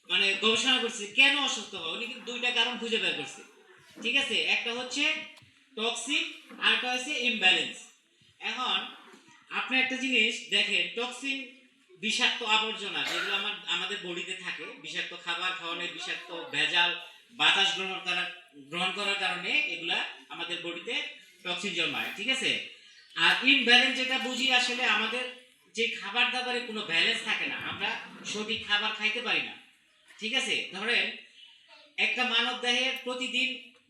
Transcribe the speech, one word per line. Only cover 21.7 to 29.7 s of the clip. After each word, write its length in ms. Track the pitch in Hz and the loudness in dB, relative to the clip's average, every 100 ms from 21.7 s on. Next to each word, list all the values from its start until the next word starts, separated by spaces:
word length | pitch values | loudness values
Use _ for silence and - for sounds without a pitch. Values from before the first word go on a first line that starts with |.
জন্মায়। 360 | 170 156 123 123 - | 0 0 0 -4 -4
ঠিক 120 | 233 | -2
আছে, 380 | 254 202 - - - - - - 165 | 0 2 0 -4 -14 -20 -20 -12 2
আর 320 | 170 185 254 | 4 6 6
ইমব্যালেন্স 500 | 269 233 247 262 254 | 6 8 8 8 2
যেটা 200 | 254 262 | 0 0
বুঝি 340 | 240 247 262 | -2 0 2
আসলে, 320 | 240 247 247 | 4 2 2
আমাদের 400 | 240 214 220 247 254 - - _ 185 196 | 2 2 0 -2 -6 -10 -20 _ _ -2
যে 120 | 226 | -2
খাবার 440 | 226 196 226 - | -2 -4 0 0
দাবারে 280 | 247 240 240 | 0 -2 -4
কোনো 220 | 233 214 | -4 -6
ব্যালেন্স 380 | 165 165 220 220 226 | 0 2 2 2 -2
থাকে 200 | - 139 | -2 -4
না, 100 | - | -6
আমরা 440 | 151 180 208 226 - - 196 | -6 -4 -4 -4 -8 -12 -8
সঠিক 420 | 208 214 214 - | -6 -4 -4 0
খাবার 240 | 208 214 226 | 0 0 0
খাইতে 240 | 226 240 | -2 0
পারি 200 | 220 170 | 0 0
না। 120 | - - - | 0 -8 -20